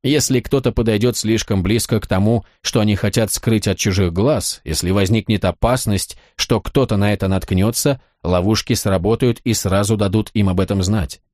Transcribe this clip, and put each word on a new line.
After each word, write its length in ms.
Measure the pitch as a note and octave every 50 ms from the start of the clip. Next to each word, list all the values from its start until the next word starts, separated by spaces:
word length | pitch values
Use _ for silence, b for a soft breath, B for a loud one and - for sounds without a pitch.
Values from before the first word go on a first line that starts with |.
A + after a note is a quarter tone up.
Если 380 | - B2 D3 D3+ - - C3+ B2
кто-то 320 | - - - C#3 B2 B2
подойдёт 440 | - - A2+ A2+ A2 G2+ G#2+ B2 A#2
слишком 460 | - - G#2+ A2 G#2+ - - G#2+ F#2+
близко 380 | F2 F#2 A2 A#2 - - A#2+ G#2+
к 60 | -
тому, 400 | - - F#2 G2 A2 A#2 A2+ b b b b
что 180 | _ - - A#2+
они 160 | G#2+ G#2+ G#2
хотят 340 | F#2 - G#2+ - A#2 A2+ F#2+
скрыть 360 | - - - - A2 A2 - -
от 80 | F#2
чужих 360 | - - A2 F#2 F#2+ G2 F2 E2
глаз, 480 | F2 G#2+ C3+ D#3 A2 F#2 - - - _
если 260 | - D#2+ D2+ - F2
возникнет 540 | F#2+ G2+ G2 F2+ A2 A2 G2+ - A2 G2 -
опасность, 720 | F#2 F2 _ - A2+ B2 B2+ - - G2+ F#2+ - - - b b b b
что 240 | b - - A#2+ G#2
кто-то 360 | - - - C#3 C3 - A2
на 160 | G2 G2+ G#2
это 160 | G#2 G2 - F#2+
наткнётся, 720 | F#2+ F#2+ - - F#2+ F#2 F#2+ A2 A#2+ - - D3+ C3+ b b b b b
ловушки 500 | - E2+ F2+ F2+ F2 G#2 A2 - - -
сработают 680 | A#2+ - - G#2 F#2+ F#2 E2+ G2+ A2+ A2+ C#3 B2 A2+ - -
и 80 | A#2+
сразу 460 | A2 - - G2 F#2 G2 G2+ G2 A2+ G#2
дадут 320 | G#2 G2 F2+ A2 G#2 -
им 160 | _ A2+ G2+ G2
об 120 | F2+ F2+
этом 220 | F#2+ - G2+ G2
знать. 380 | F2+ F2+ G#2+ A2 E2 - - - _ _